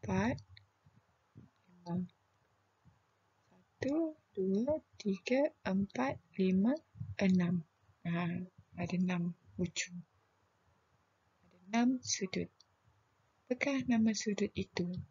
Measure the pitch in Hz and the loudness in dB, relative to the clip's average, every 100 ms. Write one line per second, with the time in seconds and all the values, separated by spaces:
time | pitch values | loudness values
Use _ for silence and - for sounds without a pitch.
0 | - 190 214 294 - - _ _ - _ | 0 0 0 -2 -8 -20 _ _ -20 _
1 | _ _ _ - - _ _ 180 175 175 | _ _ _ -20 -20 _ _ _ -6 -4
2 | 180 _ _ _ _ _ _ _ - _ | -4 _ _ _ _ _ _ _ -20 _
3 | _ _ _ _ _ 185 185 _ 262 302 | _ _ _ _ _ _ _ _ -2 0
4 | 330 302 _ - 190 196 254 311 - - | -2 -6 _ -4 0 2 2 -2 -4 -6
5 | 214 190 - 254 294 - - 190 196 - | -2 -2 0 2 2 -2 -2 0 0 -2
6 | 254 - _ - 190 185 208 302 _ - | -2 -4 _ 0 2 4 4 2 _ -12
7 | - - 196 185 175 180 - _ _ _ | -12 0 4 4 4 0 -4 _ _ _
8 | 170 170 175 175 180 - - - 175 180 | -4 -2 -2 -4 -8 -14 -20 -8 -4 0
9 | 185 180 175 175 _ - 175 - - 175 | 0 0 -2 -6 _ -6 -4 -4 -8 -10
10 | - _ _ _ _ _ _ _ _ _ | -16 _ _ _ _ _ _ _ _ _
11 | _ _ _ _ _ 180 180 220 240 262 | _ _ _ _ _ _ -2 2 2 0
12 | - - 190 - 170 _ - _ _ _ | -2 -4 -2 -4 -6 _ -20 _ _ _
13 | _ _ _ _ _ 254 285 269 254 233 | _ _ _ _ _ -2 0 0 2 4
14 | 220 208 - 202 202 - 196 - 175 180 | 4 2 -2 -2 -2 -2 -6 -4 -4 -4
15 | - | -10